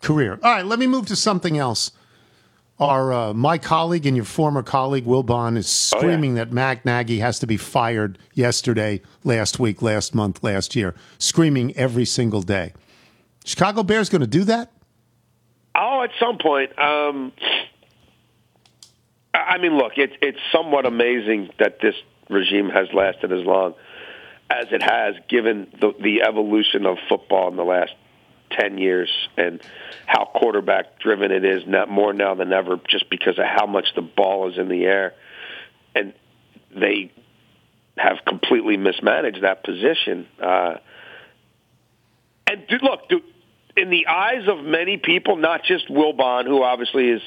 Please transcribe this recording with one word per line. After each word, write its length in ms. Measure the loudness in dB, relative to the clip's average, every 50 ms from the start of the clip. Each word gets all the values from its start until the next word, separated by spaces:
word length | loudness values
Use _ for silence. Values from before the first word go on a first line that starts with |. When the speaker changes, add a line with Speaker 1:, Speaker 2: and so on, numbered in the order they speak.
Speaker 1:
career. 380 | -4 -2 0 2 2 0 -2 0
All 100 | 2 2 2
right, 120 | 2 0
let 140 | -2 -2 0
me 80 | 2 2
move 180 | 0 0 -2 -4
to 100 | -4 -2
something 400 | 0 0 0 0 0 -2 0 0
else. 340 | 0 0 -2 -2 -4 -6 _ _ _ _ _ _ _ _ _ _ _ _ _ _ _ _ _ -2
Our, 320 | 0 2 2 2 2 0
uh, 220 | 0 0 -2 -2 -2
my 240 | 0 2 2 2 0
colleague 480 | 0 0 0 0 0 0 -2 0 0
and 100 | 0 0
your 100 | 0 -2
former 380 | -2 -2 0 0 2 2 0 -2
colleague, 420 | 0 0 0 0 2 0 -2 0
Wilbon, 520 | 2 2 2 2 2 0 0 0 0 0 -2
is 340 | -2 -2 -2 -2 0 0 0
Speaker 2:
Oh, 40 | 2
yeah. 40 |
Speaker 1:
screaming 340 | 2 2 2 2 0 0 0
that 180 | -2 -2 -2 -2
Matt 320 | 0 0 0 -2 -2 -2
Nagy 340 | 0 0 0 0 0 -2 0
has 200 | 0 0 -2 -2
to 80 | -2 -2
be 100 | -2 -4
fired 600 | -4 -2 0 0 0 2 0 0 -2 -4 -6 -10 -18 _ -2
yesterday, 680 | 0 0 2 0 0 0 0 0 0 0 -2 -4 -4 -8 -12 _ _ -2
last 340 | 0 0 0 0 -2 -2 0
week, 220 | 0 -2 0 0
last 340 | 0 0 0 0 -2 -2 -2
month, 260 | 0 0 0 -2 -2 -2
last 340 | -2 -2 -2 -4 -4 -2 -2
year. 180 | -2 -2 -4 -8 -16 -20 -12 -6
Screaming 580 | -4 -2 2 2 4 4 2 0 0 -2 -2
every 300 | -2 -2 0 0 0 -2
single 360 | 0 0 0 0 0 0 -2
day. 300 | -2 -2 -2 -2 -2 -6 -10 -18 _ _ _ _ _ _ _ _ _ _ _ _ -12
Chicago 400 | -10 -2 0 0 0 0 -2 0
Bears 240 | 2 2 2 2 2
gonna 180 | 0 0 0 2
do 180 | 2 0 2
that? 260 | 2 0 0 -2 -8 _ _ _ _ _ _ _ _ _ _ _ _ _ _ _ _ _ _ _ _ -2
Speaker 2:
Oh, 260 | -2 -2 0 -2 -2 -2
at 80 | -4 -2 -2
some 160 | -2 -2 -2 -2
point. 340 | 0 0 2 2 0 -4 -2 -2
Um, 540 | 0 0 0 0 -2 -2 -4 -6 -8 -10 -12 -8 -6 -4 -4 -4 -6 -10 _ _ _ _ _ _ _ _ _ _ _ _ _ _ _ _ _ _ _ _ _ _ -20 _ _ _ _ _ _ _ _ _ -6
I, 40 | -4
I 200 | -2 0 -2 0
mean, 200 | 2 2 2 2
look, 200 | 2 0 2 0
it's, 180 | -2 -2 0 -2
it's 180 | -4 -4 -4 -6 -8 0 0
somewhat 320 | 0 2 4 0 2 2
amazing 640 | 2 2 2 2 2 2 0 0 0 0 0 -2 -6 0 2
that 220 | 2 2 2 2
this 140 | 0 0 0 0 -12 _ _ _ _ -2
regime 400 | 0 0 0 2 2 2 0 2
has 180 | 2 0 0 2 2
lasted 400 | 2 2 2 0 -2 -4 -4 -2
as 120 | -2 0
long 280 | 2 2 2 2 0 -4 -10 -20 -20 -20 -20 -20 -20 -20 -20 -20 -20 -20 -20 _ -4
as 200 | -4 -4 -2 -2
it 120 | -2 0 2
has, 320 | 2 2 2 0 -2 -4 -6 -6 0
given 400 | 0 2 2 2 0 -2 -6 -12 -4 0
the, 100 | 0 0 0 0
the 220 | -2 0 0 2
evolution 640 | 2 2 2 0 0 2 2 2 2 2 0 0 0
of 120 | 0 -2 -2 0 -2
football 380 | -2 -2 0 0 0 2 2 0
in 60 | -2
the 80 | -2 0
last 280 | 0 2 0 0 -2 -6 _ _ _ _ _ _ _ _ _ _ -10
ten 260 | -2 -2 -2 -2 0 0
years 320 | 0 0 2 0 0 -2 -4 -6 -6 -8 -4 -4
and 220 | -4 -4 -4 -8 -16 -20 -20 -18 -18 -18 -18 -16 -4
how 200 | 0 0 0 0
quarterback-driven 1040 | 0 0 0 2 2 2 2 2 2 0 0 0 -4 _ -4 0 0 0 2 2 2
it 120 | 2 2 2
is 200 | 2 0 0 -2
now, 220 | 0 0 0 0 2
more 260 | 2 2 2 2 2
now 220 | 0 0 0 0
than 180 | -2 0 0 0
ever, 260 | 0 2 0 -2 -4 -2 -2
just 220 | -2 -2 -2 -4
because 300 | -4 -2 0 -2 0 0
of 60 | -2
how 200 | 0 0 0 0
much 220 | 0 -2 -2 -2 -2 -4
the 80 | -4 -8
ball 480 | -6 0 0 2 2 2 0 -2 -4
is 80 | -4 -4
in 100 | -4 -2
the 160 | 0 0 2
air. 280 | 2 2 0 0 -4 -6 _ -20 -20 -20 -20 -18 -18 -18 -18 -20 -20 _ _ _ _ -4
And 180 | -4 -4 -4 -10 _ _ _ _ _ _ _ _ -20 _ _ -4
they 360 | 0 0 2 2 0 -4 -8 _ -20 _ _ _ _ _ _ _ _ _ _ _ _ _ _ -6 0
have 200 | 0 0 0 0 -4 -6
completely 500 | -4 -4 0 2 2 2 2 2 0 2
mismanaged 640 | 2 0 -2 0 0 0 0 2 0 -4 -4 -2
that 220 | 0 -2 -2 -2 -6
position. 640 | -8 -6 0 0 0 0 0 -2 -4 -4 -8 -8 -14 _ -6
Uh, 360 | -2 0 2 2 2 0 -4 -6 _ _ -20 -20 -20 -20 -20 -20 -20 -20 _ _ _ _ _ _ _ _ _ _ _ _ _ _ _ _ _ _ _ _ _ _ -4
and, 220 | -4 -4 -4 -4 -4
dude, 160 | -2 2 2
look, 260 | 0 0 0 -2 -2
dude, 140 | -2 -2 -2 -6 _ _ _ _ _ _ _ _ -2
in 140 | -2 0 2
the 160 | 0 0 2
eyes 420 | 2 0 0 2 0 -2 0 0 -2
of 160 | -2 -2 -2
many 340 | -2 -2 0 0 -2 -4 -4
people, 400 | 0 0 0 0 2 0 0 2
not 260 | 2 0 0 0 0
just 240 | 0 -2 -2 -2 -2
Wilbon, 560 | 0 2 2 2 2 2 0 2 2 0 0
who 160 | 2 2 2
obviously 480 | 4 2 0 0 -2 -2 0 2 2 2
has 120 | 2 0 -2